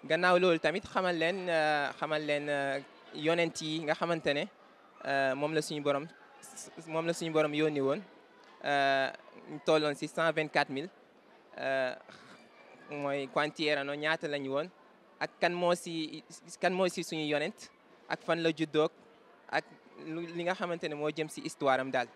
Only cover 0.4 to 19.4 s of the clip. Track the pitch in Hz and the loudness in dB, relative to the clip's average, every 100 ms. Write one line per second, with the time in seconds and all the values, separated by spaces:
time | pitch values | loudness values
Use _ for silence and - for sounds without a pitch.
0.4 | 185 160 156 170 - - 185 175 165 190 | 6 4 2 0 -2 0 0 2 0 0
1.4 | 180 165 151 147 143 - 156 151 151 147 | 0 2 4 2 0 -4 -2 -2 0 -2
2.4 | 147 143 139 139 135 - - - 151 170 | 0 -2 -2 -4 -8 -20 -16 -2 0 2
3.4 | 165 - 156 156 151 160 170 165 151 143 | 2 -2 -4 -4 0 0 0 0 0 0
4.4 | 185 - - - - - - 139 135 135 | -2 -10 -20 -20 -20 -12 -2 2 2 2
5.4 | 147 160 147 151 143 139 160 - - - | 0 0 -2 -2 0 0 -2 -16 -20 -20
6.4 | - - - - 165 160 165 165 165 156 | -20 -16 -16 -16 -6 -2 -2 -2 2 2
7.4 | 156 147 156 147 135 151 190 - - - | 4 4 2 2 2 0 -4 -20 -20 -20
8.4 | - - 139 143 139 135 135 - - - | -20 -8 0 2 4 2 0 -4 -18 -20
9.4 | - 151 - 156 151 143 151 - 165 156 | -14 -6 2 4 4 -2 -4 0 2 2
10.4 | 156 151 147 135 170 - - - - - | 0 2 0 -2 -6 -14 -20 -20 -20 -20
11.4 | - - 131 135 127 - - - - - | -20 -6 -2 0 0 -4 -14 -20 -20 -20
12.4 | - - - - - 147 143 139 135 156 | -20 -20 -20 -20 -12 -6 -4 -4 -2 0
13.4 | 151 156 151 147 139 147 151 160 156 143 | 0 0 0 0 -2 -2 -2 -2 -2 -4
14.4 | 135 139 180 - - - - - 151 - | -2 -2 -4 -10 -20 -20 -20 -8 -8 0
15.4 | 175 175 175 175 180 165 156 156 - - | 0 2 2 2 -2 -6 -6 -8 -16 -20
16.4 | - - 180 185 185 180 165 160 151 147 | -18 -2 0 2 0 0 -4 -4 0 0
17.4 | 156 - - - - - - 147 - 165 | -2 -6 -20 -20 -20 -20 -6 -6 0 2
18.4 | 165 151 156 151 160 - - - - - | 2 0 0 2 2 0 -20 -20 -20 -20